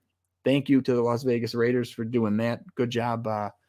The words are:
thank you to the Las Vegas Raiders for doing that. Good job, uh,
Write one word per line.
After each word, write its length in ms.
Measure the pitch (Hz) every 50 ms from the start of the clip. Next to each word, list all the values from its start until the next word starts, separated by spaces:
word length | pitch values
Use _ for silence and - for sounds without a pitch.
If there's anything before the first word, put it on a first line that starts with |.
| _ _ _ _ _ _ _ _ -
thank 240 | 127 135 143 139 143
you 120 | 139 131
to 120 | 127 -
the 100 | 127 120
Las 200 | 117 120 120 117
Vegas 320 | 139 127 120 117 117 117 -
Raiders 340 | 120 117 120 123 123 120 120
for 160 | - - 117
doing 320 | 113 123 120 113 104 104 107
that. 240 | 117 117 117 - - - -
Good 160 | - 123 120
job, 380 | 123 117 113 120 117 117 113 110
uh, 220 | 107 104 104 101 - _ _